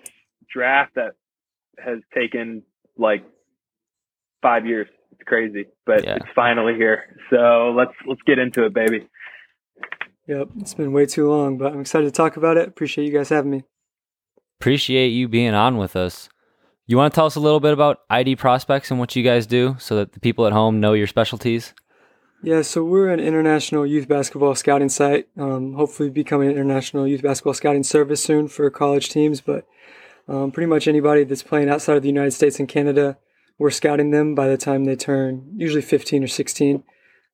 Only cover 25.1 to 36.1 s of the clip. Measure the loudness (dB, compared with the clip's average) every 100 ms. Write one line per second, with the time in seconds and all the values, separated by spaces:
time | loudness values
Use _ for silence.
25.1 | 0 -4 -8 -6 -6 -6 -2 -4 -2 -4
26.1 | -4 -2 0 0 0 0 -2 -2 -4 -2
27.1 | -2 -2 -2 -4 -2 0 0 2 2 2
28.1 | -2 0 0 0 -2 -2 0 0 0 -2
29.1 | 0 0 -2 -6 -8 -8 _ -20 -20 -20
30.1 | _ -8 -6 -4 -4 0 0 2 2 4
31.1 | 2 2 -4 -2 0 0 0 0 0 2
32.1 | 0 -2 2 0 0 -4 -2 0 2 0
33.1 | -4 _ _ _ -2 -2 0 0 0 2
34.1 | 2 2 0 0 0 0 -2 -2 -4 -2
35.1 | -2 -2 -6 -12 -8 -2 -2 0 -2 0